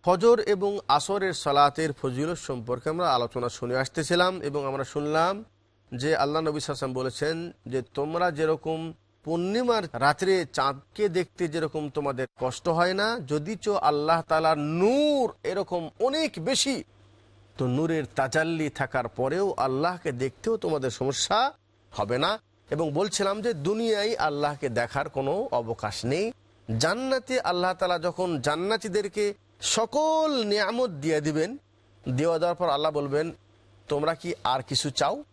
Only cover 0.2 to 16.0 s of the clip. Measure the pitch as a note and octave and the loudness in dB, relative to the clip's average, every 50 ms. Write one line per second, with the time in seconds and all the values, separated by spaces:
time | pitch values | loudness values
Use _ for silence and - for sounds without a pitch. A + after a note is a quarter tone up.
0.2 | G3 A#3 A#3+ A3+ - - G#3 F#3 G3 G3+ G3+ G3 - - C3+ D3 - - G3 G3+ | 8 6 6 6 6 0 0 2 0 -2 -2 -4 2 2 2 2 4 0 -2 0
1.2 | F#3+ F#3+ E3 - - D3+ C#3 C#3+ C#3+ C#3+ C#3+ - D#3+ D#3 C#3 - - C3+ B2 B2+ | 0 -2 -2 -2 0 2 6 6 6 6 4 0 -2 -2 -2 -4 -4 -4 -2 -2
2.2 | D3 D#3+ F3 - - - C#3 B2 A2+ A#2+ B2 A#2+ - D#3 D#3 E3+ F3+ E3 C3+ B2 | -4 -4 -4 -6 -6 -8 -6 -6 -4 -6 -6 -4 -4 -4 -2 0 2 2 2 2
3.2 | A#2+ A#2 - B2 B2 B2 - - - A#2+ B2 C3 C3+ C3+ - E3 D3+ - F3 F3 | 0 -2 -4 -4 -4 -4 -6 -6 -6 -2 0 -2 -2 -2 -2 -6 0 0 2 4
4.2 | F3+ F#3 F#3 F3+ - C#3+ C#3 D3 C#3 C3+ C3+ C#3 C3+ - - D3+ D3 D3 D3+ D#3+ | 4 2 0 -2 -6 -4 -4 -2 -4 -2 -4 -4 -6 -4 -4 -4 -2 0 2 2
5.2 | E3 F3+ G3 G3+ A3 _ _ _ _ _ _ _ _ _ B2 B2 C3 D3+ D#3+ - | 2 2 0 -4 -8 _ _ _ _ _ _ _ _ _ -10 -4 0 0 2 2
6.2 | C#3 C#3+ D3 D#3+ D#3+ D#3 D3+ D3+ - - C#3+ B2+ C#3+ C3 B2+ B2+ C3 C3 B2 - | 2 0 0 0 -2 -2 -2 -4 -4 -6 -6 -6 -4 -4 -4 -4 -4 -4 -4 -4
7.2 | D3 D3+ E3 E3 E3+ E3+ - _ _ B2 B2 C3 A#2+ _ _ - C#3+ D3+ D#3+ E3+ | -4 -4 -4 -4 -8 -10 -14 _ _ -6 -6 -6 -6 _ _ -4 -4 -2 0 0
8.2 | F3+ F3+ D#3 C#3+ D#3+ D#3 D#3+ D3+ - D#3+ D#3+ D#3+ D#3+ E3 D#3+ _ _ _ _ _ | 0 0 0 0 0 0 0 0 -2 -6 -6 -4 -6 -10 -12 _ _ _ _ _
9.2 | _ D3+ E3 E3+ F3 F#3 G#3 A#3+ B3+ A#3+ A#3 A3 F#3 D3+ - A#2 C3+ C#3+ D3 - | _ -4 -2 0 0 0 0 0 2 2 2 2 0 -4 -4 2 4 4 4 4
10.2 | F#3+ F#3+ F#3+ F#3 E3 C3 - - C3 C#3 C3+ C3+ _ _ _ - G#3+ G3+ E3 F#3 | 2 2 2 2 2 -2 -2 0 0 0 0 -4 _ _ _ -2 -2 0 0 0
11.2 | F3 - _ - F3+ D#3+ C#3+ E3+ D#3 D3+ - D#3 D3+ C#3+ C3 D3+ C#3+ C#3+ C3+ B2 | -2 -2 _ -6 -4 -2 -2 -2 -4 -2 -4 -6 -6 -4 -4 -2 -2 -2 -2 -2
12.2 | C3 - _ - B2+ B2+ B2+ - - F3 E3 E3 F3 F3+ F#3 F#3+ G3+ A3 A#3 B3 | -6 -6 _ -4 -4 -4 -4 -2 -2 0 2 4 4 2 2 0 0 0 -2 -4
13.2 | D3+ B2+ D3 D3+ D3+ F3 A3 F3+ - G#3+ G3+ F#3+ - D3 D3 D3 D3 D#3 E3 E3 | -4 -2 -2 -2 -2 -4 -8 -4 -2 0 0 4 4 4 2 4 2 4 2 2
14.2 | E3 - D#3+ D#3+ D#3+ D#3+ D#3+ D3+ D3 D3+ D#3+ E3+ F#3+ G#3+ B3+ C#4+ D4+ D4+ D4 C#4 | 2 2 2 4 4 4 2 2 0 -2 0 2 4 4 4 4 4 4 4 2
15.2 | B3 - - _ - - F#3 G3 F3+ - F3+ F3 E3 D3+ - _ | 2 0 -2 _ -6 -4 -2 -2 -2 -2 -4 -4 -4 -6 -4 _